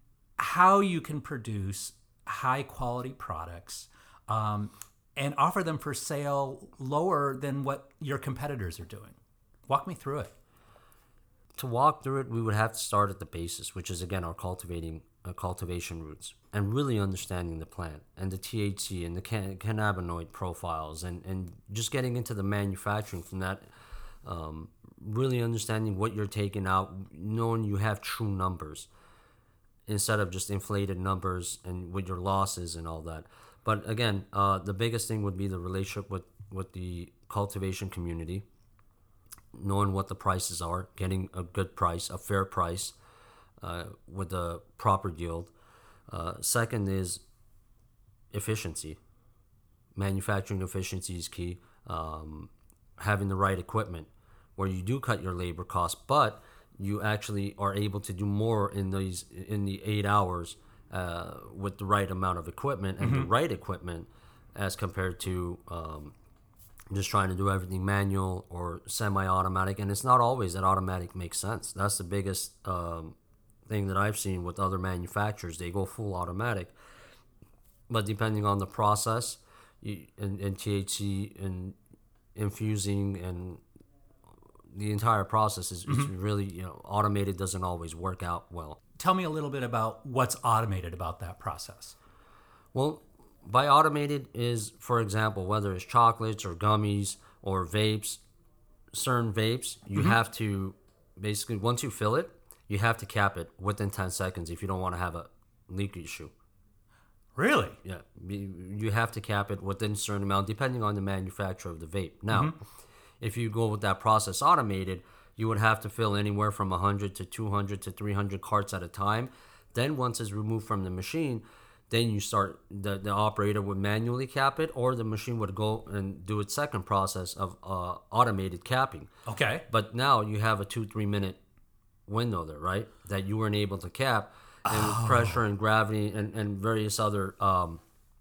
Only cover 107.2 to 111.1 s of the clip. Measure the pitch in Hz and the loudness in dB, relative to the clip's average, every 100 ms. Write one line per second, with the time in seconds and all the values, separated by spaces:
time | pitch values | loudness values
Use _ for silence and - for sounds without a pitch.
107.2 | _ - 202 262 85 - 92 90 - - | _ 0 4 4 2 -6 -10 -10 -12 -16
108.2 | 90 101 98 87 92 104 107 107 113 110 | -8 -8 -8 -10 -10 -4 0 2 0 -2
109.2 | 101 104 101 98 95 95 107 104 - 101 | -2 0 0 -2 -4 -2 -2 -2 -2 -2
110.2 | 98 98 98 107 135 127 107 101 98 | 2 2 2 -2 -2 0 0 0 0